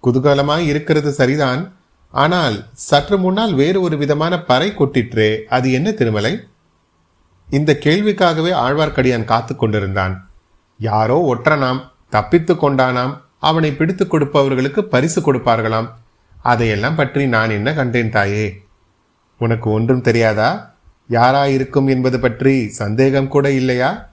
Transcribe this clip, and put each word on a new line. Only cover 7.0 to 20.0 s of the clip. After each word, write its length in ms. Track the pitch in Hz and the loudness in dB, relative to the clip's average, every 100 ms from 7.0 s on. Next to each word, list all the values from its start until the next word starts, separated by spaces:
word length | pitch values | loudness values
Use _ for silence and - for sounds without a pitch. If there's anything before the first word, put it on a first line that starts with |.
| _ _ _ _ - | _ _ _ _ -4
இந்த 280 | 139 151 147 | -2 0 0
கேள்விக்காகவே 720 | 151 180 208 190 180 160 170 | 2 2 0 2 0 0 -2
ஆழ்வார்க்கடியான் 720 | 170 120 147 151 139 127 120 113 | 0 0 0 0 0 0 0 0
காத்து 300 | 117 117 135 | -2 -2 -4
கொண்டிருந்தான். 580 | 110 104 98 98 95 92 - _ _ _ _ _ | -2 0 -2 -2 -2 -4 -12 _ _ _ _ _
யாரோ 380 | 110 107 110 147 160 | -2 0 2 2 0
ஒற்றனாம், 540 | 120 120 151 131 131 - _ _ | 0 2 2 0 -4 -8 _ _
தப்பித்து 440 | 107 107 175 165 | -2 2 2 2
கொண்டானாம், 600 | 170 143 131 127 123 127 156 _ _ | 0 2 2 2 0 -4 -6 _ _
அவனை 320 | 151 160 156 | 0 2 0
பிடித்து 340 | 139 160 185 190 | 0 -4 -2 0
கொடுப்பவர்களுக்கு 760 | 160 143 147 139 131 139 175 | 0 2 2 2 0 0 -2
பரிசு 400 | 196 127 160 - | 0 0 0 0
கொடுப்பார்களாம். 680 | 160 127 120 113 110 110 117 - _ _ _ - | 0 0 0 0 0 -2 -4 -12 _ _ _ -6
அதையெல்லாம் 520 | 123 117 113 101 120 160 | -2 2 2 0 -2 -2
பற்றி 280 | 131 143 139 | -2 -2 0
நான் 220 | 117 113 | 0 0
என்ன 240 | 104 113 | -2 -2
கண்டேன் 380 | 156 127 120 113 | -2 -2 -2 0
தாயே? 340 | 107 101 104 104 95 _ _ _ _ _ _ _ _ | 0 0 -2 -4 -8 _ _ _ _ _ _ _ _
"உனக்கு 320 | 113 117 113 | -2 -2 0
ஒன்றும் 320 | 107 117 127 | 0 0 0